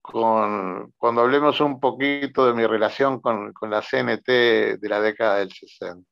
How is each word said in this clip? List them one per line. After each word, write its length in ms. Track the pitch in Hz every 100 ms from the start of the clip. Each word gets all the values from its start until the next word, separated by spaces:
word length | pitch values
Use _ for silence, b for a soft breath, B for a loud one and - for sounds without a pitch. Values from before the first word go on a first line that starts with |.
con, 920 | - 117 113 110 107 104 92 92 - _
cuando 260 | 117 117
hablemos 380 | 120 143 147 143
un 200 | 151 127
poquito 640 | 131 120 139 143 139 135 127
de 80 |
mi 100 | 117 113
relación 540 | 107 104 - 135 131
con, 320 | 127 110 104
con 160 | - 110
la 140 | 104
C 160 | - 131
N 180 | 123 110
T 580 | - 127 120 110 104 92
de 120 | 101
la 120 | 104
década 380 | 107 107 113 101
del 120 | 98
sesenta. 580 | - 95 - 92 90 90